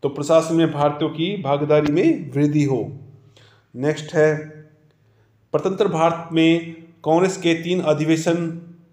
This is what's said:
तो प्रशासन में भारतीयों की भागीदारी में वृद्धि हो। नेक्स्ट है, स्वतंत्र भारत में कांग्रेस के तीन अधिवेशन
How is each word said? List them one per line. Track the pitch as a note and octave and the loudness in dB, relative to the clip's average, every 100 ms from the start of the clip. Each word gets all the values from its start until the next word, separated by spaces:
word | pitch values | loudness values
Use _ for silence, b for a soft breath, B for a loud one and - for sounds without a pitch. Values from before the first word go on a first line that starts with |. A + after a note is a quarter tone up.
तो | C#3+ | -6
प्रशासन | - C#3+ E3 D#3+ | -6 2 2 4
में | E3 D#3+ | 0 0
भारतीयों | C#3+ D3 D3 D#3 | 2 0 0 -6
की | D3+ E3+ G3+ | -4 -4 -4
भागीदारी | C#3 D3 D3 D3+ D3 | -2 -2 2 2 2
में | D3+ G#3+ D3+ D3 | 2 2 0 -4
वृद्धि | C3 D3 D3 | 0 2 2
हो। | C#3 B2+ G2+ - - - _ b b b b B2 | 0 -2 -4 -10 -20 -20 _ b b b b -6
नेक्स्ट | C#3 D3+ - | -4 -4 -4
है, | E3+ D#3 D3+ - - - _ _ _ _ _ _ _ _ | 2 2 2 -6 -18 -20 _ _ _ _ _ _ _ _
स्वतंत्र | D3+ F#3+ F#3+ G3+ | -4 -4 -2 -2
भारत | D#3+ E3 E3 - | 2 0 0 -4
में | D#3+ D#3+ E3+ E3 - - _ | 2 2 2 -2 -16 -20 _
कांग्रेस | D3+ D#3+ F#3 F#3 | 0 2 2 0
के | E3+ | -2
तीन | E3 E3+ F3+ | -2 -2 -2
अधिवेशन | D#3+ D3+ D#3 D#3+ F3 E3+ E3+ E3 - - _ | 0 0 2 0 0 -2 -2 -8 -16 -20 _